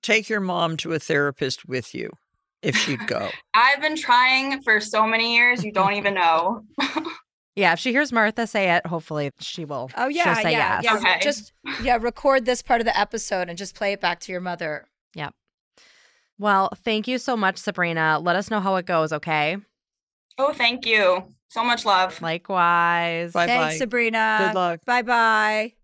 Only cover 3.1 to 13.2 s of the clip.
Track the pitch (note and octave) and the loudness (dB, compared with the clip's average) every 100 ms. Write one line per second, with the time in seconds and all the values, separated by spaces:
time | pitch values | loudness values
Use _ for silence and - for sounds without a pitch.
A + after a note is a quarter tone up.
3.1 | G#2+ G2+ - _ A3 B3 C#4 D4+ D#4 - | -4 -4 -8 _ 2 4 4 0 -4 2
4.1 | B3 B3+ C4 C4+ C#4 C4 G#3+ G#3 A3 A3 | 4 4 2 0 -4 0 0 2 0 2
5.1 | A3+ A#3 A#3 A#3+ B3 G#3 G#3 G3 G3+ G3+ | 2 2 2 2 2 -2 0 0 2 -2
6.1 | G3 E3+ D#3+ F3 A3 - - C#4 - D#4+ | 2 4 4 2 -4 -8 -6 -4 -4 -8
7.1 | - _ _ _ - F#3 E3 C4 B3 D4 | -14 _ _ _ 0 2 2 0 0 2
8.1 | A#3 G#3+ A3 A3+ A3 F#3+ E3+ F3 E3 D#3 | 2 0 0 -4 0 2 2 0 -8 -6
9.1 | D3+ C#3+ - - - D#3 C#3+ B2+ - B3+ | -6 -6 -8 -14 -10 -8 -8 -8 -4 -4
10.1 | D4 E4+ A3+ G3+ D#3+ - - A#3 A3 B3 | 0 0 2 0 0 0 0 2 2 2
11.1 | C#4 D4 C#4+ - _ - - A#3 A#3+ A#3 | 2 0 -2 -8 _ -12 -6 0 0 0
12.1 | - C#4+ C4+ A#3 B3 - A#3+ G3+ - G#3 | -2 2 2 2 -2 0 0 2 0 -2
13.1 | A3+ | -4